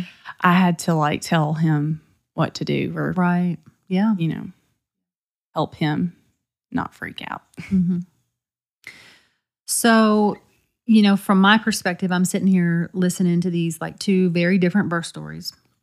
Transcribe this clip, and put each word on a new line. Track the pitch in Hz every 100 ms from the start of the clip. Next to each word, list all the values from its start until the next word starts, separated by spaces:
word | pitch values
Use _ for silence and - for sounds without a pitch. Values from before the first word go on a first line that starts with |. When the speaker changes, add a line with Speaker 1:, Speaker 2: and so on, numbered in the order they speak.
| 180 - - -
Speaker 1:
I | 180
had | 180 185 170
to, | -
like, | 160 151 -
tell | - 165 151
him | 156 160 151 151 160 _ _ _
what | - 160 -
to |
do | 156 143 143 165
or, | 147 170
Speaker 2:
Right. | 180 175 180 165 _ _ -
Yeah. | 185 220 196
Speaker 1:
you | 160
know, | - - - _ _ _ _ _ _ _ _ _
help | - - -
him | 151 156 180 - _ _ _ _ _
not | - -
freak | - 85 - -
out. | - _ - -
Speaker 2:
Mm-hmm. | 190 175 175 175 _ _ _ _ _ _ _ - - - - _ _ _ _ -
So, | - 233 226 220 214 208 202 _ _ _ _ -
you | 220
know, | 202 196
from | - 196
my | 196 220
perspective, | 220 202 190 175 185
I'm | 180
sitting | 180 190 185
here | 185 170 170 170
listening | 185 180 - 175 170
to | 180
these, | 175 165 160
like, | 165 -
two | - 190 185
very | 170 170 196
different | 175 202 165
birth | 170 160
stories | 156 151 160 175 - _ _